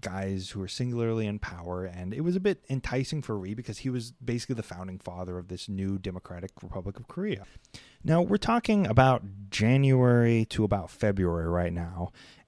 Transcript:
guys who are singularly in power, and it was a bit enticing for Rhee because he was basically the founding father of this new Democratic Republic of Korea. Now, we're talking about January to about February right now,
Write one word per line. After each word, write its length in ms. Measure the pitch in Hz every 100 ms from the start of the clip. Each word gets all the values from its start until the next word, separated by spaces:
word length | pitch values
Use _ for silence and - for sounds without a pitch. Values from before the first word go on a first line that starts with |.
guys 500 | 95 92 98 95 95
who 100 | 101
are 60 | 92
singularly 640 | - 123 117 113 113 107
in 100 | 104
power, 460 | - 87 87 90
and 280 | 92 90 90
it 100 | 113
was 120 | 170
a 60 | 185
bit 240 | 202 180 -
enticing 540 | 135 - 131 135 156
for 160 | - 104
Rhee 160 | 92
because 240 | 107 123 107
he 100 | 131
was 220 | 123 117
basically 440 | - 120 120 - 113
the 80 |
founding 340 | - 87 92 92
father 400 | - 87 90 90
of 80 | 90
this 220 | 92 -
new 280 | 95 95 98
Democratic 540 | 95 90 - 87 95 -
Republic 380 | 95 98 92 95
of 80 | 117
Korea. 380 | - 208 101 98 - _ - - _
Now, 180 | 151 165
we're 160 | 175 202
talking 480 | - 233 - 208
about 380 | 165 117 131 123 101 98 98
January 960 | - 107 135 139 127 123 120 117 117 110
to 180 | -
about 260 | 104 98 85
February 580 | - 107 98 90 85 82
right 240 | 87 87
now, 380 | 85 85 87 92 - - -